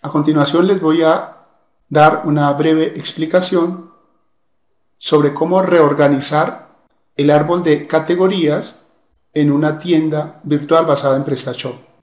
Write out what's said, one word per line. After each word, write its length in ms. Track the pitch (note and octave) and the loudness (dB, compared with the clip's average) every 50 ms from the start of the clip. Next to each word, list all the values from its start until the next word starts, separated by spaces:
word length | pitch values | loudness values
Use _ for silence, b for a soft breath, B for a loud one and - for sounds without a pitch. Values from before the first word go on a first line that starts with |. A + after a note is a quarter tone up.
| _ | _
A 60 | C#3+ | -4
continuación 560 | - D3+ D3 D3+ D#3 D3+ C#3+ C#3 - E3 E3+ | -2 -2 0 2 2 2 2 2 2 2 2
les 140 | F#3+ G3+ F#3 | 2 2 0
voy 220 | D#3+ D#3 D#3 E3 D#3+ | 0 0 0 2 2
a 440 | D#3+ D#3+ F#3+ - - - - _ _ _ _ _ _ _ _ _ _ | 2 2 0 -2 -10 -18 -20 _ _ _ _ _ _ _ _ _ _
dar 340 | D3 D3+ D3+ D#3 D#3 D#3 - | 2 4 4 4 4 2 -4
una 280 | E3 D3 D3+ D3 C#3+ C#3+ | -2 0 0 0 0 0
breve 460 | C#3+ D#3 D#3+ D#3+ D#3+ D#3+ - - - | 0 0 0 2 0 0 -2 -4 -8
explicación 920 | D3 - - - D#3+ D#3+ E3 F3+ F#3 - - F3 E3 E3+ F#3 - - - _ _ _ _ _ _ _ _ _ _ _ _ _ _ _ _ _ _ _ _ _ _ | -10 -10 -6 -6 -8 0 0 0 0 2 -2 0 -2 -2 -4 -8 -14 -20 _ _ _ _ _ _ _ _ _ _ _ _ _ _ _ _ _ _ _ _ _ _
sobre 340 | - - - D3+ D3 C#3+ C#3+ | -6 0 2 2 2 2 0
cómo 300 | - - E3+ F3+ F#3+ F#3 | -2 -4 0 0 0 2
reorganizar 1120 | F#3 F3 E3+ D3+ C#3+ C#3 C#3 D3+ C#3+ C#3+ C3+ C#3 - D3+ D3+ D#3+ - - - - _ _ _ _ _ _ _ _ _ _ | 4 4 4 4 4 2 2 2 2 2 0 -2 -2 -2 -2 -2 -2 -4 -10 -18 _ _ _ _ _ _ _ _ _ _
el 140 | - C#3+ C#3+ | -2 0 2
árbol 320 | D3 D3+ D3+ D#3 F3 F3+ E3+ | 2 2 2 0 -2 -2 2
de 240 | E3 D3+ C#3+ - | 0 0 0 -2
categorías 1000 | - - D#3+ D#3 D3+ F3 F3+ F#3 F#3+ G3+ F#3+ E3 D3+ D3 F3+ - - - - _ _ _ _ _ _ _ _ _ _ _ | -2 -2 -2 0 0 -2 0 0 0 0 0 -2 0 -2 -2 -6 -8 -16 -20 _ _ _ _ _ _ _ _ _ _ _
en 160 | D3+ D3+ D3 | 0 0 2
una 280 | C#3+ C#3+ D#3 D3+ D3+ D#3 | 2 0 0 -2 -2 -4
tienda 640 | - F3+ F3 D#3 D#3 D#3 D3+ D3+ D3+ - - - _ | -2 0 0 0 0 0 -4 -4 -6 -8 -12 -16 _
virtual 420 | D3 D3 D3 C#3+ D3 D#3+ E3 E3 | -4 -4 -4 0 2 2 2 2
basada 300 | E3 D3 C#3 - C#3 C3 | 2 0 0 0 -2 -2
en 80 | C3 C#3+ | -2 -2
PrestaShop. 520 | D3+ C#3+ B2+ - C#3 A#2+ - - B2+ B2 - - _ _ _ | -4 -6 -6 -6 -8 -8 -8 -10 -12 -12 -12 -20 _ _ _